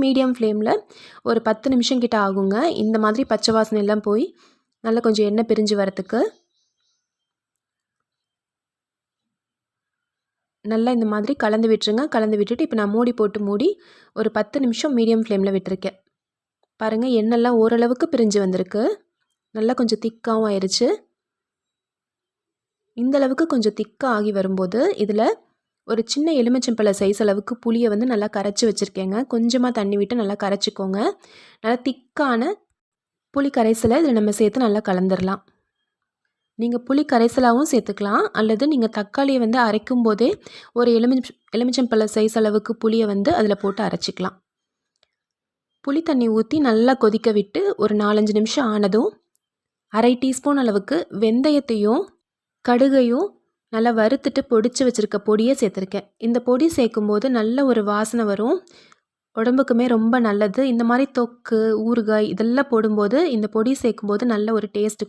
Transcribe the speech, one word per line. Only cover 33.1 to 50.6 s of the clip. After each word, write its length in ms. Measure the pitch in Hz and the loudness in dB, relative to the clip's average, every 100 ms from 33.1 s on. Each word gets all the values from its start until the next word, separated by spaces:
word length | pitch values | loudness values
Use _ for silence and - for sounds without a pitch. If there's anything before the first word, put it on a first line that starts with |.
| _ _ | _ _
புளி 160 | 277 277 262 | -2 -2 2
கரைசலை 420 | 220 226 226 254 | 2 2 2 2
இதுல 140 | 320 226 | 2 2
நம்ம 140 | 208 208 | 2 2
சேர்த்து 240 | 214 262 | 0 2
நல்லா 160 | 240 208 214 | 0 0 0
கலந்துடலாம். 520 | 185 190 185 185 196 _ _ _ _ _ _ _ _ _ _ _ - | 0 0 0 -2 -6 _ _ _ _ _ _ _ _ _ _ _ -6
நீங்க 180 | 233 240 247 | -4 -4 -2
புளி 160 | 277 294 | 0 2
கரைசலாவும் 580 | 240 233 254 247 233 311 | 2 2 2 2 2 2
சேர்த்துக்கலாம், 560 | 247 - 196 202 233 415 - | 0 -2 -4 -2 -2 -2 -2
அல்லது 260 | 214 214 285 | 0 0 0
நீங்க 180 | 294 226 220 | 0 0 -2
தக்காளியை 420 | 202 - 277 262 | -6 -2 0 0
வந்து 140 | 220 247 233 | 0 0 0
அரைக்கும் 360 | 214 214 247 226 | 0 -2 0 0
போதே 200 | 208 240 415 - - - 233 | 2 0 -2 -8 -20 -10 -2
ஒரு 120 | 240 233 | 2 2
எலுமிச்ச-, 360 | 240 262 - - _ 226 | 2 0 -2 -12 _ -4
எலுமிச்சம்பழ 520 | 247 247 247 220 214 220 | -2 -2 0 0 0 0
சைஸ் 200 | 220 226 | 0 0
அளவுக்கு 320 | 214 208 214 226 | 0 0 -2 -4
புளியை 240 | 226 226 214 | 0 0 0
வந்து 200 | 202 202 - | 0 0 2
அதுல 160 | 214 196 | 0 0
போட்டு 180 | 196 196 196 | -2 -4 -4
அரைச்சிக்கலாம். 500 | 175 - - 185 - _ _ _ _ _ _ _ _ _ _ _ _ _ _ - | -4 -6 -8 -8 -10 _ _ _ _ _ _ _ _ _ _ _ _ _ _ -4
புளி 160 | 285 330 | -4 0
தண்ணி 180 | 269 233 220 | 0 2 0
ஊத்தி 240 | 220 311 269 | 0 0 2
நல்லா 280 | 220 240 262 220 | 2 2 4 2
கொதிக்க 220 | 214 226 208 | 2 0 0
விட்டு 220 | 202 302 392 - | 0 -2 -2 0
ஒரு 120 | 214 208 | 0 0
நாலஞ்சு 320 | 208 214 208 214 | 0 2 2 0
நிமிஷம் 280 | 220 294 247 | 0 0 -2
ஆனதும் 340 | 214 202 208 359 - _ _ _ _ _ _ _ 214 | 0 0 0 0 -4 _ _ _ _ _ _ _ 0
அரை 120 | 240 247 | 2 2
டீஸ்பூன் 380 | 262 254 285 285 | 0 -2 0 0